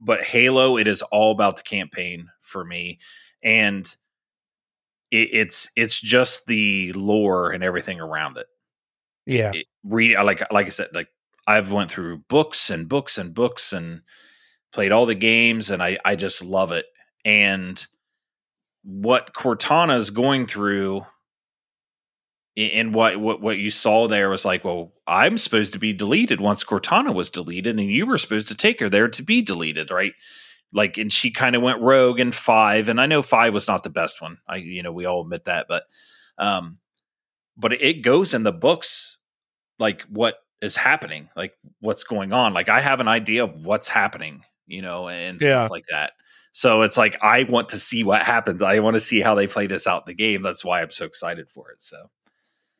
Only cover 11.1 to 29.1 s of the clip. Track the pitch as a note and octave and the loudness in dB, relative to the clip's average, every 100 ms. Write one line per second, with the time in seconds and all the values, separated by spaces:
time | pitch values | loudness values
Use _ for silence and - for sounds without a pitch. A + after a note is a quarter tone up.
11.1 | _ _ _ - G#2 F#2+ G2+ F2 - E2+ | _ _ _ 2 2 2 -2 -4 -6 -10
12.1 | E2 - C#3+ D3+ - - F2 E2 C#3 C#3 | -12 0 2 2 0 -2 -4 -4 -4 -4
13.1 | - F2 E2 A#2+ A#2+ - F#2 E2 E2 _ | -6 -6 -2 -2 -2 -6 -6 -10 -14 _
14.1 | _ _ _ _ _ _ - G2 A2 A#2+ | _ _ _ _ _ _ -2 2 4 4
15.1 | G2+ A2+ A2+ A#2 A2+ G2+ F#2 F2+ F#2+ F#2+ | 2 4 4 4 2 -2 -2 -2 -2 -2
16.1 | G2 F#2+ - F#2 F#2+ F#2 E2+ - _ _ | -2 -4 -6 -2 -2 0 -2 -8 _ _
17.1 | _ G#2+ G#2+ G2+ F#2+ F#2 F#2 - _ _ | _ 0 4 4 0 -4 -10 -14 _ _
18.1 | _ _ _ _ _ _ _ G2 G2 A2 | _ _ _ _ _ _ _ -16 -4 2
19.1 | B2 - - C3 A2 - D#3 E3+ B2 G#2 | 2 0 -4 -2 -2 2 4 4 2 0
20.1 | G#2+ C3 C3+ A#2 G#2+ G2+ G2+ G2 G2 - | 0 0 0 -2 -2 -2 0 -2 -4 -8
21.1 | _ _ _ _ _ _ _ _ _ _ | _ _ _ _ _ _ _ _ _ _
22.1 | _ _ _ _ - A2 G#2+ A2+ G#2+ A2+ | _ _ _ _ -4 -2 0 0 2 2
23.1 | F#2+ A2 G#2 G#2 G2+ G#2 - A2+ A2 A2+ | 2 -2 -2 -2 -2 -2 0 4 4 4
24.1 | G#2 G2 F#2+ G2 F#2 F#2 F2 E2 _ - | 2 0 0 -2 -2 -2 -6 -8 _ -2
25.1 | F2+ D3 A3+ - A2 G#2 F#2 A2 F#2+ G#2 | 2 4 2 0 0 0 -2 -4 -2 0
26.1 | E3 A#3+ G2+ G2+ G2+ - G2 - F#3+ C#4 | 2 2 2 2 0 0 -2 2 2 2
27.1 | F#2 E2+ - E2 F2+ G3+ A2 G2+ A#2 A3+ | -2 -4 -6 -8 -6 -4 -2 0 0 0
28.1 | B3+ - G#2+ G#2+ G#2+ G#3+ A#3 G#2+ G2+ A#2 | -2 -2 -4 -4 0 0 0 2 4 2